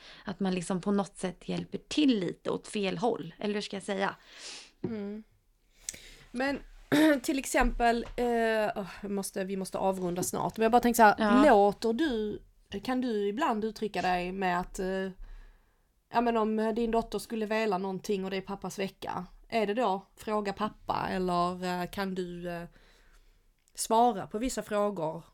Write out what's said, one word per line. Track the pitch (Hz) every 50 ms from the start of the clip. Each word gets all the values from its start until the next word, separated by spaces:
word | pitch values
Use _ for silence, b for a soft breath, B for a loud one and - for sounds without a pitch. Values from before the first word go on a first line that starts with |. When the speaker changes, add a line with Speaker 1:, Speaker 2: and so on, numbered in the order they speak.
| B B B B B
Speaker 1:
Att | B 185 -
man | 202 190 185
liksom | 185 165 - 196 180
på | 165 202
något | 202 202 190 - -
sätt | - - 185 180 - - -
hjälper | 180 170 175 - - 190
till | - - - 302 302 269 240 202
lite | 175 - - - - -
åt | - 180 - -
fel | - 214 196 190 185 165
håll. | 226 240 - - 170 165 - -
Eller | - 208 202
hur | 208
ska | 202 - -
jag | 196 -
säga? | - 196 190 196 185 - - B B B B B B B B B B B B -
Speaker 2:
Mm. | - 226 214 202 202 208 214 214 _ _ _ _ _ _ _ _ _ B B B B B B B B B B B B
Men | - 240 254 277 285 - - - - - - -
<clears throat> | 294 294 311 311 294 262 -
till | - 302 269
exempel, | - - - 302 247 247 240 - 240 233 233 233 226 - -
eh, | - 247 240 240 233 226 226 220 220 214 202 -
åh, | 220 196 175 B B B
vi | 202
måste, | 202 196 196 - - 196 190
vi | 190 196
måste | 190 190 - - -
avrunda | - 190 190 190 185 175 175 - -
snart. | - - - - 175 -
Men | - 220
jag | 226 226
bara | 240 233
tänker | 247 233
så | - 226
här, | 208 202 -
Speaker 1:
Ja. | 226 208 202 - 311 302
Speaker 2:
låter | 233 202 202 202 185 - - 226 233
du, | 226 330 302 240 220 214 208 208 - - - _ _ _ - - 202 -
kan | - 254 254
du | 254 247 220 208 202 202
ibland | 202 233 330 302 233 214 208
uttrycka | 220 214 - 226 202 208 180 175
dig | 185 180 180 175 180 185
med | 196 190 180 175 175
att, | 180 - - -
eh, | 190 185 190 190 190 190 185 - b b b b b b b b b b b b b b b b _ _ -
ja, | 233
men | 247 233 233
om | 226 214 220 214 214 220 226 214
din | 226 240 226
dotter | - 226 226 226 - 202
skulle | - - 233 226 214
vela | 202 220 220 220 214 196 196
någonting | 196 196 190 180 - - 208 190 185
och | 190
det | 196
är | 190
pappas | 185 - 196 196 - 185 - -
vecka, | 190 190 - - - - - - 180 - - - - -
är | - 226 214
det | 202 208
då | 240 247 202 185 196 - _ _
fråga | - - 226 214 214 202 196 196
pappa | - 208 - - - - - - - - -
eller, | 196 190 185 180 175 175 175 175 185 180 185 180 180 180 180
eh, | 175
kan | - 208 196 190 185
du, | 185 180 175 175 175 175 175
eh, | 175 170 170 175 b b b b b b b b b b b b b b b b _ _ _ _ _
svara | - - - 226 226 240 247 226 - -
på | - - 214
vissa | 247 262 - 220 202
frågor | - 214 208 208 208 202 185 156 156 160 165 160 -